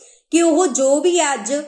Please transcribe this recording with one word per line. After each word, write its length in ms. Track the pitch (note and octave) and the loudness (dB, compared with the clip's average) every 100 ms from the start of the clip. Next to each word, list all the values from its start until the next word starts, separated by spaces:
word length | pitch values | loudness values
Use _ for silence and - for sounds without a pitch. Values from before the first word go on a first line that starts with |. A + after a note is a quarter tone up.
| - _ _ | -20 _ _
ਕਿ 100 | D#4+ | 0
ਉਹ 240 | E4+ D#4 F4+ | 2 2 0
ਜੋ 300 | B3 C4+ D4 | 0 0 2
ਵੀ 180 | F4 F4 | 0 0
ਹੈ 140 | D4+ | 0
ਅੱਜ 200 | B3+ G3+ C#4+ | -4 -6 -6